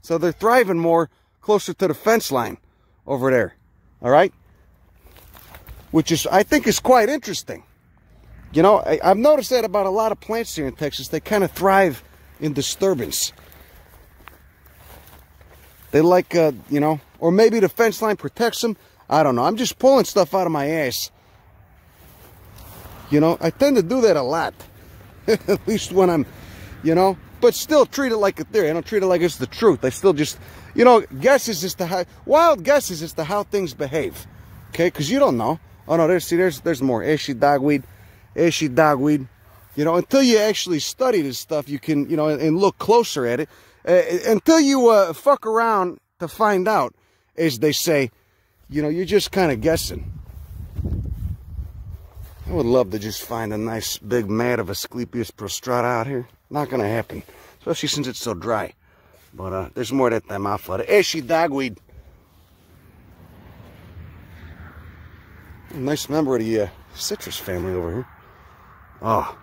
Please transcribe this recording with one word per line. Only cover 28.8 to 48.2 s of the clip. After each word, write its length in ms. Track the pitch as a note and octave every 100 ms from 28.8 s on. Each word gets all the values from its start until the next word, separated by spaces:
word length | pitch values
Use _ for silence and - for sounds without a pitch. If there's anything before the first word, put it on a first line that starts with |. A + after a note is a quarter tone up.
treat 180 | - G#3+
it 20 |
like 160 | F#3 F3
it's 160 | E3+ -
the 80 |
truth. 400 | B2+ - A3 C3+
I 40 | C3
still 240 | - F#3+
just, 260 | D3 D3+ - - - -
you 100 | -
know, 180 | A#3+ A3+ - C3+
guesses 420 | B3 C#4 - F3
as 120 | F3
to 100 | -
how, 200 | E3+ F#3 F3 -
wild 380 | - D4 E4+ C4
guesses 400 | E3 C#4 - E3+
as 100 | E3
to 100 | -
how 200 | D#3 G#3
things 320 | G3+ G3+ F3
behave. 500 | - C#3+ D#3 G2+ - - - - - -
Okay, 200 | - F3
'cause 220 | - D3
you 80 | C4+
don't 180 | C4 A#2+
know. 220 | A2+ D#3+ - - -
Oh 80 |
no, 120 | E3 D#3+
there's, 180 | F3+
see, 100 | -
there's, 260 | E3+ F#3 C#3+
there's 200 | E3 D3
more. 220 | C3+ A#2
Ashy 320 | G2+ D3+ -
dogweed, 480 | A#2+ C#3 C#3+ C#3 C#3+ - - - - -
ashy 320 | - E3 - D3+
dogweed. 600 | B2 D#3 C#3+ D3 D3+ C3 _ - - -
You 100 | -
know, 100 | D3+
until 280 | F3 - C4+
you 160 | B3+ A3
actually 400 | G#3+ G3+ F#3 D#3+
study 420 | - - B3+ G#3+
this 160 | C#3 A#2+
stuff, 320 | - D3+ C#3+
you 80 | C#3+
can, 320 | - D3 C#3+
you 80 | D#3
know, 120 | D3+
and, 120 | D3
and 160 | D#3+ E3
look 220 | G3 -
closer 480 | - A#3 A3+ D3 A#2+
at 140 | B2
it. 80 | D3+ _ _ _ -
Uh, 140 | F3+ D#3+ F3 -
until 320 | G#3+ - E4
you, 300 | C#4 C4+ A#3
uh, 240 | G#3+ F3+
fuck 320 | D#3 C#4 C#4
around 540 | A3 A3 A#3 G#3+ F3+ - _ _
to 80 | E3+
find 400 | - G#3+ F#3+ F#3
out, 280 | G3+ B2 _ _ _ _ -
as 220 | E3 A#2
they 120 | D3+
say, 380 | C#3 E3+ D3 B2+ _